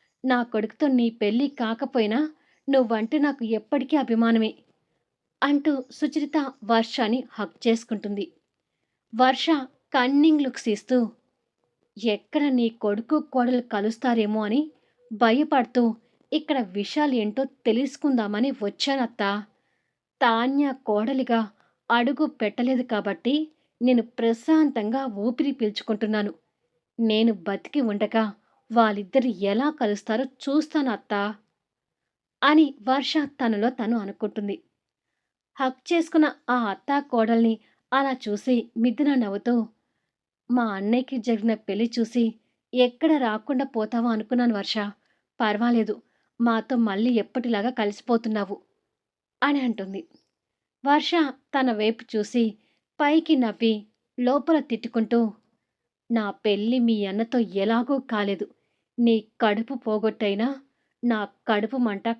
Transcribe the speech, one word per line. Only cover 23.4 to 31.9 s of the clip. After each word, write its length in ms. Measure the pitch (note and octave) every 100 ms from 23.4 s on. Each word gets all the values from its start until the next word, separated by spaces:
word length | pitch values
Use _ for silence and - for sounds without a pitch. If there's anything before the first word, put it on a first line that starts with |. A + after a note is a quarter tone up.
| D#4 _ _ -
నేను 220 | B3 B3 A#3
ప్రశాంతంగా 920 | - A3+ A3+ - D#4 D4 B3+ G#3+ B3+ C4+ G3+
ఊపిరి 340 | A3 A#3+ C#4+
పీల్చుకుంటున్నాను. 800 | C4+ G#3+ G#3 - G#3+ G#3+ G#3+ G3+ - _ _ _ _ _ -
నేను 340 | A3+ G#3+ A#3 G3
బతికి 380 | E3+ G3 - D4
ఉండగా 440 | A#3 G#3 G#3+ A3+ A3 - _ _ -
వాళ్ళిద్దరు 600 | A3+ A3 G#3 F#3+ C4+ B3 F3+
ఎలా 240 | G3 G#3+ C#4+
కలుస్తారో 540 | D#4 G#3+ G#3 - A3 C#4 -
చూస్తాను 500 | - C#4+ D4+ D#4 C4
అత్తా," 320 | G3+ - G3+ G3+ G#3+ _ _ _ _ _